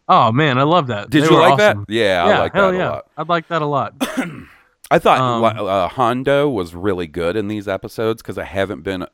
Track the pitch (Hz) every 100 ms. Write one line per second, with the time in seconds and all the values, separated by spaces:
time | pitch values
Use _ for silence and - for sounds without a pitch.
0 | - 180 120 117 156 127 143 175 135 104
1 | 104 143 156 165 165 139 208 110 104 107
2 | 104 92 87 - 170 185 196 180 165 71
3 | - - 156 170 160 170 147 143 107 -
4 | - - 175 151 - _ _ _ - 165
5 | 214 139 127 120 117 107 98 98 85 -
6 | 120 123 131 139 147 117 87 85 98 90
7 | 87 78 85 101 101 107 101 95 107 -
8 | 113 113 - 98 80 90 98 69 85 92
9 | 85